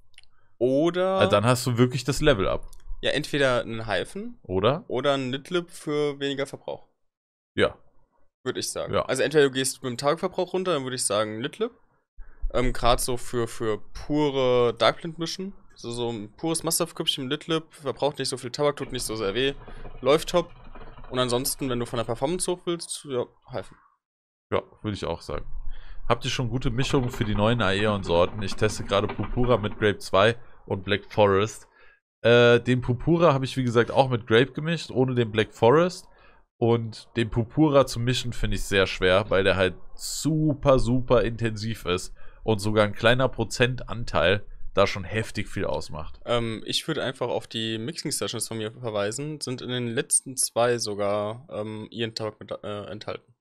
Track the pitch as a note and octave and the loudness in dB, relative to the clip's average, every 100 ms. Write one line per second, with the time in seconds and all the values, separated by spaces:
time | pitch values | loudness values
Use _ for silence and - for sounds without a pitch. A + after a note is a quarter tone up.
0 | - - - - - - B2+ C3+ E3+ F3 | -20 -20 -20 -20 -20 -2 2 4 2 2
1 | F#3 F#3+ G3+ G#2 A#2 B2 C3 A#2 B2+ B2+ | 0 2 4 4 4 2 0 4 4 2
2 | - - D3+ G#2+ C#2+ B1+ - - - - | -4 2 4 4 2 -2 -6 -14 -10 -4
3 | - C#3 C#3 C#3+ C3+ B2 - A2+ A2 F#2 | -2 -2 -2 0 2 2 -2 -8 -4 -2
4 | - G3 A#3+ B3 - F#2 G#2+ D3+ - - | -4 -8 -12 -14 -4 2 2 0 -4 -2
5 | C#3+ C#3 B2+ C3+ - F3+ E3+ - D#3 D3 | 0 0 -2 -6 -4 -4 -4 -12 -4 -2
6 | D3 C#3 C#3 C#3 C#3 - - - - _ | -2 -2 -4 -4 -6 -8 -10 -12 -14 _
7 | _ _ _ _ _ - F#2+ - - - | _ _ _ _ _ -2 -2 -2 -20 -20
8 | _ _ _ _ C3 G2+ - F2+ D#2+ G2+ | _ _ _ _ -8 -6 -6 -6 -2 -2
9 | - C3 A#2+ D3+ C#3 C3 C3 - C3 A#2+ | 0 0 2 4 4 2 -4 -4 -8 -2
10 | C#3+ E3 F#3 F3+ F3+ F#3 F#3 D3 B2+ B2+ | -2 0 -4 -4 -4 -2 -2 -2 -2 -4
11 | - G#2 G#2+ A2 C#3+ - A#3 _ _ _ | -2 0 0 -4 -8 -6 -6 _ _ _
12 | _ - - - - - B2 - A#2+ B2 | _ -20 -18 -6 -2 2 0 2 4 4
13 | - B2 - B2 A2+ - A2+ G#2 - - | 2 -4 -2 -4 -4 -4 -2 -2 -6 -12
14 | - D3 D3 C3+ B2+ B2 A#2+ A2 A2+ - | -2 0 2 2 4 4 4 4 2 2
15 | E3+ D#3+ E3 - F#3+ - - - A#2 A#2+ | -8 -8 -8 -8 -10 -12 -20 -14 -10 -4
16 | A#2+ A2+ G#2 - E3 D#3+ D#3 - E3+ - | -4 -4 -10 -6 -4 -2 -2 -2 -4 -4
17 | D#3+ - B2+ D3 - D#3+ - - C#3 - | -4 -4 -4 -6 -2 -4 -4 -10 -8 -2
18 | C#3 C#3+ C3 B2+ A#2+ - D3 C#3+ C3 B2 | -2 -2 -6 -6 -8 0 0 0 -6 -6
19 | - A2 G2 A2+ C3+ C3+ - - - - | -6 -4 -2 0 -2 -4 -14 -14 -14 -4
20 | B2+ D#3+ - F3 E3+ - - - - - | 2 2 2 -2 -2 -12 -18 -16 -16 -16
21 | - B2+ B2 A#2+ C#3 - C3+ A#2+ A#2 A#2+ | -6 -2 0 0 -2 -4 -4 -4 -4 -4
22 | A2+ C#3 C#3 F3+ - F3 F3+ E3+ - - | -4 -2 -2 -2 -2 -4 -4 -6 -8 -12
23 | D3 B2 - _ - A#2 - - _ _ | -6 -4 -4 _ -10 -10 -10 -18 _ _
24 | _ _ _ _ - G2+ - _ G#2+ G2 | _ _ _ _ -4 -4 -4 _ -8 -6
25 | D2+ E2+ - - - - - - - - | -6 -8 -6 -8 -4 -4 -2 -4 -8 -6
26 | - B2 C3 - A#2+ B2 C3+ A2+ C3 C#3+ | 0 0 0 -4 -2 -2 -2 -2 0 0
27 | A#2+ - A2 G#2 G#2+ A#2+ F#2+ G2 G#2+ G2+ | 0 -2 -2 2 2 4 2 2 0 0
28 | E2+ E2+ F2+ - F#2+ - G#2+ - - G2 | 2 4 4 0 -4 0 0 -2 0 0
29 | G#2 - G#2 B2 B2 A2 G#2 - G#2+ G2 | 0 -4 -4 0 2 2 0 0 0 0
30 | - F#2+ A2 A#2+ - - - G2 F#2+ G2+ | 2 4 6 4 -8 -18 -6 -6 -2 -2
31 | - - G#2 F#2+ A2 - - _ - _ | -2 4 6 6 2 -6 -20 _ -20 _
32 | _ _ A#2 A#2+ A#2+ A#2+ A#2+ B2+ B2 A#2+ | _ _ 6 8 8 6 4 0 0 -2
33 | D3 E3 E3+ C3+ C3 C3+ B2 A#2 A2+ - | 2 4 6 4 -2 -2 2 4 4 4
34 | C3 B2 - A2 C#3 - D#3 E3 - A2 | 2 0 4 6 6 -2 -4 -6 -4 0
35 | C3 A#2+ A2 G#2+ G#2 - A2+ D3+ F3+ - | 2 2 0 2 0 4 6 6 4 -2
36 | - _ - _ _ - A#2 A#2 A2+ - | -18 _ -20 _ _ -2 2 2 0 -12
37 | - - A2 A#2+ A2 - D#3 C#3 B2+ A#2 | -8 -4 -2 0 -2 2 6 6 4 0
38 | A#2+ B2 A#2+ - G#2+ G2 - G2 F#2 - | -2 -2 -2 -2 -2 -2 2 4 4 2
39 | F2+ F#2 - F#2 G2 F2+ F#2 E2+ - - | 4 4 4 4 4 4 2 0 -12 -10
40 | - - C#3+ D#3 D#3 B2+ C#3+ C3 A2 B2+ | -8 -4 0 2 2 2 4 4 4 2
41 | - A#2+ G#2 A2 A2+ G#2 A2+ A2 E2 F2+ | 4 2 2 -2 -4 -2 -6 -6 -2 -2
42 | - - - - - G#2 G#2+ G#2+ G#2 - | -4 -10 -12 -6 -2 0 2 2 2 4
43 | A2+ B2+ B2+ - A2+ - B2 B2 - A2 | 4 4 2 0 -4 0 0 0 -8 -6
44 | A#2+ D#2+ E2 G2+ - - - - G2 G2+ | -2 2 4 2 -2 -8 -4 2 2 0
45 | F2 A2 - - G2 G#2 - D2+ - D#2 | -6 -6 -4 -6 -6 -4 -4 -4 -6 -10
46 | - - - A#2+ A#2 A2 - - - D3+ | -10 -10 -2 0 0 -6 -4 -6 -4 -4
47 | A2 - A#2+ A2 - A2+ A2+ A2 A#2+ E3+ | -4 -4 -4 -4 -4 -6 -4 -4 -6 -8
48 | D3+ - G2+ A2+ - A2+ G#2+ B2+ A#2+ G#2 | -6 -4 -4 -6 -6 -6 -8 -8 -6 -2
49 | G2+ A#2 D3+ D3 B2 B2+ A#2+ B2+ A#2+ A#2 | -2 -4 -8 -8 -8 -8 -6 -4 -4 -4
50 | - - C3+ B2+ - A2+ A#2+ A#2+ G#2+ G2+ | 0 0 0 -6 -2 2 2 2 -2 -2
51 | G2+ G#2 G#2 A#2 - G2 G#2+ G#2+ G#2+ A2+ | 0 0 -2 -6 -10 -8 -8 -8 -12 -6
52 | A2+ A2 G#2+ - G2+ - G#2 G#2 - G#2 | -6 -4 -8 -8 -12 -10 -8 -10 -10 -12
53 | - - _ _ | -10 -12 _ _